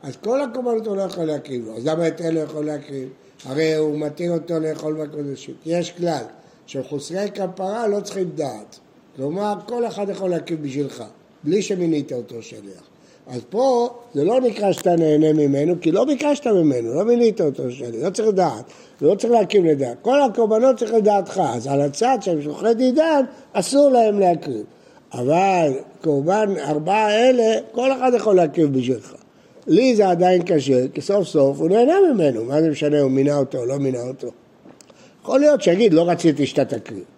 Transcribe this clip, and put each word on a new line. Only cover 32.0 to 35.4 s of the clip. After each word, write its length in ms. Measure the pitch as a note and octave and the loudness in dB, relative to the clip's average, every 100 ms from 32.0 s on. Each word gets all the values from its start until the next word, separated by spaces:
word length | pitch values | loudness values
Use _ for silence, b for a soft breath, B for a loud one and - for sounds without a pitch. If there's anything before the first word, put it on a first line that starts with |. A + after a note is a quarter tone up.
| F#4+ | 4
ממנו. 320 | A#3+ D3+ A2+ A#2 | 4 2 0 -2
מה 160 | C#3+ | 0
זה 80 | D#3+ | 0
משנה, 320 | C#3+ D3 D3 | 0 0 2
הוא 100 | C#3 | 2
מינה 260 | C3 C#3 D3 | 2 2 0
אותו 200 | C3+ C3+ | -2 -4
או 80 | A#2+ | -4
לא 120 | C#3 | -2
מינה 240 | C#3 B2+ | -4 -4
אותו? 260 | B2 C3 B2 - _ _ - - B B B B | -8 -10 -12 -14 _ _ -20 -20 B B B B
יכול 160 | - | -2
להיות 220 | C4 | 4